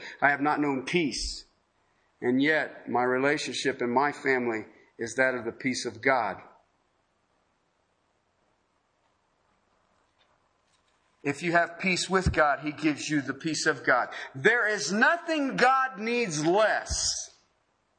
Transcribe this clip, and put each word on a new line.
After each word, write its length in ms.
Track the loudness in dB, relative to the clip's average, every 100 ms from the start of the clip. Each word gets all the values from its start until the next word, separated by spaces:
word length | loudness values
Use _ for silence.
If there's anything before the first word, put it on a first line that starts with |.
| -16 -2
I 100 | 0
have 100 | 2
not 200 | 0 0
known 240 | 0 -2
peace. 600 | 0 0 0 -4 -8 -10 -16 _ _ _ _ _ _ _
And 220 | 0 2
yet, 460 | 4 2 0 -8 -4
my 140 | 0
relationship 800 | 2 2 2 0 -2 -4 -2 -2
in 100 | 0
my 220 | 2 2
family 540 | 0 0 2 0 -4 -8 -18 _ -10
is 160 | -8
that 200 | 0 0
of 100 | 0
the 80 | -6
peace 340 | -6 -4 -4 -6
of 160 | -2
God. 340 | 0 2 0 -6 -12 -20 _ _ _ _ _ _ _ _ _ _ _ _ _ _ _ _ _ _ _ _ _ _ _ _ _ _ _ _ _ _ _ _ _ _ _ _ _ _ _ _ _ _ _ _ _ _
If 200 | -6 -4
you 100 | 0
have 260 | 2 2 -2
peace 300 | -2 -2 2
with 240 | 2 2
God, 280 | 4 2 2
he 120 | -4
gives 360 | -2 0 0 -2
you 120 | -2
the 140 | -2
peace 320 | -6 -4 -2 0
of 180 | 0
God. 240 | 2 2 0 -8 -12
There 340 | 0 2 2 0
is 240 | -2 -2
nothing 640 | 2 2 2 -2 -2 -2 4
God 420 | 4 4 0 -4
needs 460 | -2 -2 -2 0
less. 840 | 2 4 4 2 -2 -4 -4 -6 -10 -18 _ _ _ _ _